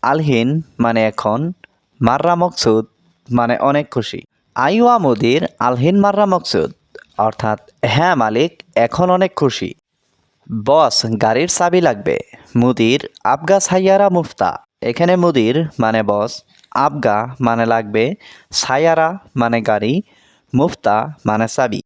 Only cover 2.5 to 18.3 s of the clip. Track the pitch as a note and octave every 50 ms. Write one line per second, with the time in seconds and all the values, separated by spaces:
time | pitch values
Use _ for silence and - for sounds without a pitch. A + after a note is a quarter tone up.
2.5 | - - - - A2 A2 A2 - _ _ _ _ _ _ _ - A#2+ A#2+ A#2 A#2
3.5 | B2 - - C3+ C#3 D3 D3 - - C3+ G#2+ - - F2+ - _ _ _ _ _
4.5 | _ - B2 C#3+ F#3 A3 A#3+ A#3+ A#3+ A#3 F#3 C#3+ A#2+ G#2+ A2 A#2 B2+ D3+ - -
5.5 | - _ A#2 B2 B2+ A#2+ B2+ D#3+ F#3 G3+ G3 G3+ G3+ G3 G#3 G3+ F#3 F3+ - -
6.5 | - F#2+ D#2+ - - _ _ _ _ - - _ _ - G#2 A2 A2 - - A2
7.5 | G#2+ - _ _ _ _ - A#2 G#2+ C3 D#3+ F3 F#3 C#3+ A#2 A2 G#2+ A#2 D3 E3+
8.5 | - _ - _ _ - A#2 A#2 - - F3 F3+ F3+ F#3 F#3+ F#3 - - D3+ C3+
9.5 | - - - - - _ _ _ _ _ _ _ _ _ _ _ _ _ _ -
10.5 | - A2+ G#2 A#2+ C#3 D#3 D#3 B2+ - - - A2+ A2+ G#2+ A2 A2 A2+ B2 D#3 F3
11.5 | - - F3+ F3 E3+ F#3 F3 D3+ A#2+ G2+ G2 - C#2+ - - _ - - - -
12.5 | - A#2+ A#2+ B2 B2 - A#2 A2+ B2 D3 - - _ - _ G2 B2+ D3 D#3+ D#3+
13.5 | F#3+ G3 F#3+ - F#3 F#3 F#3+ F#3+ F#3+ G3 G3+ G3+ F3+ F3 E3 - - _ - F#2
14.5 | - - - _ _ _ - A#2 A#2+ - E3+ E3+ F3+ F3+ F3 F3 D#3 C3+ A2 A2
15.5 | B2+ D3+ E3 D#3 - - A#2+ A2 A2 A2+ A2 G2+ G#2 G#2 G#2 A#2+ - - _ _
16.5 | _ _ _ _ - B2 C3+ D3 C#3+ D3 B2 A#2+ G#2 G#2 A2+ B2 B2+ - C3 A#2+
17.5 | A#2 A#2 A#2 A2+ A#2 A2+ A2 G#2 G#2 A2 A2+ C3+ F#3+ - - -